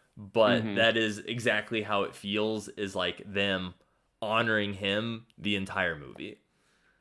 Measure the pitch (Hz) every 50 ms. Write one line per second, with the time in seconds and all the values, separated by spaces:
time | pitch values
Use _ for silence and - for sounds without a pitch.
0 | _ _ _ - 101 98 - 117 107 104 98 113 110 107 98 110 113 113 110 113
1 | 110 107 101 104 - - 117 120 110 120 107 107 107 - 117 110 104 104 104 101
2 | 95 - - - - 101 104 107 107 110 110 107 101 - - - 101 95 90 92
3 | 90 90 - - - 101 95 98 98 101 95 92 92 90 - _ _ _ _ _
4 | _ _ _ _ 110 104 110 113 117 113 110 107 101 101 98 95 101 98 101 107
5 | 113 117 117 113 - _ _ - 87 107 101 95 98 - - 98 90 87 80 73
6 | 67 60 50 - 80 107 110 - _ _ _ _ _ _ _ _ _ _ _ _